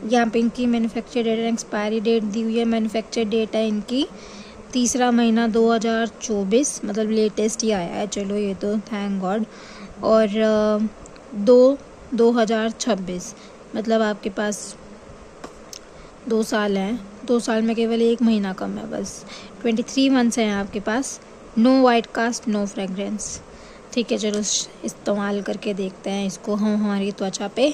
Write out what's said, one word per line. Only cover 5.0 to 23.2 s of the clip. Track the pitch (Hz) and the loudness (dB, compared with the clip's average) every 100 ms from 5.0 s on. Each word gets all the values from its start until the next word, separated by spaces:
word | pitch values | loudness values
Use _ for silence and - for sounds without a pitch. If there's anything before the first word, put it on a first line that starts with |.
| 247 | 4
महीना | 233 233 226 233 | 4 4 4 2
दो | 220 226 | 4 4
हज़ार | 233 220 226 226 - | 4 2 0 -2 -6
चौबीस, | - 208 196 226 294 - 202 | -4 -2 2 2 2 -4 -6
मतलब | 208 220 | -2 0
लेटेस्ट | 220 214 208 214 - | 2 0 2 -2 0
ही | 226 | 0
आया | 208 175 | 0 -2
है, | 190 208 | -4 -6
चलो | 202 196 202 | -4 -4 -2
ये | 202 190 | -2 -2
तो | 208 | -2
thank | 214 202 208 202 196 | -2 -4 -6 -4 -2
God। | 185 208 220 - - - 202 - | -2 -2 -4 -8 -20 -18 -18 -6
और, | 208 220 220 | 2 4 4
अ, | 208 220 214 214 214 214 - - - - 214 | 2 2 2 2 2 -2 -6 -20 -20 -14 -4
दो, | 202 247 254 277 - - - | 6 8 8 4 -6 -20 -10
दो | 233 233 | 2 2
हज़ार | 240 220 220 226 | 4 2 0 -2
छब्बीस, | 226 - 202 180 180 175 - - - - 226 | -4 -2 -2 -2 -8 -10 -16 -20 -20 -12 -8
मतलब | 214 220 | 0 2
आपके | 214 208 226 | 2 -2 -6
पास | 196 208 202 - - - - - - - - - - - - - - - - - | -4 -4 -4 -10 -16 -18 -20 -20 -20 -20 -18 -20 -18 -18 -20 -20 -20 -20 -16 -2
दो | 220 | 0
साल | 220 226 208 196 | 0 0 0 0
हैं, | 190 240 - - - | -2 -6 -8 -18 0
दो | 240 | 0
साल | 226 220 | 2 0
में | 226 226 | 0 0
केवल | 226 226 | 0 2
एक | 233 233 | 2 4
महीना | 226 220 196 | 4 2 0
कम | 190 196 202 | -4 -6 -8
है | 220 | -8
बस, | 220 196 - - - - - | -8 -8 -10 -16 -16 -18 -6
ट्वेंटी | 233 226 | -2 0
थ्री | 240 - 269 | 0 2 4
मंथ्स | 262 240 226 | 6 4 2
हैं | 220 | 0
आपके | 202 202 214 | 0 -2 -4
पास। | 202 220 277 - - - - - | -2 -2 -2 -8 -16 -20 -8 2
No | 233 262 | 6 8
white | 254 233 226 | 8 6 2
cast, | - 233 240 - | -2 -2 -2 -2
no | 208 202 | -2 -2
fragrance, | 202 190 185 202 208 | -4 -6 -4 -6 -6